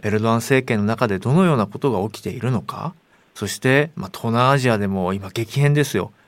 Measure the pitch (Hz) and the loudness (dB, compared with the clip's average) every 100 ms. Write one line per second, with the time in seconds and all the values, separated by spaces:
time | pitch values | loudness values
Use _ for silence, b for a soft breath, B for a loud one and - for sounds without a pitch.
0 | 107 107 113 113 - 131 127 110 104 113 | -2 0 2 0 2 0 2 0 0 0
1 | 120 95 113 160 185 131 98 - 139 101 | 0 0 2 2 4 2 0 -2 -2 0
2 | 104 - - 120 123 110 - - 170 - | -2 -6 -10 -6 -2 -4 -4 -10 -10 -12
3 | _ b b - 101 - 131 135 156 - | _ b b -10 -8 -2 2 2 2 -4
4 | 95 - 117 117 127 139 127 107 101 95 | -12 -8 -2 2 4 4 4 2 0 -2
5 | 90 98 98 - 113 139 143 147 143 101 | -2 -4 -6 -8 -4 0 2 2 2 -2
6 | 92 b | -4 b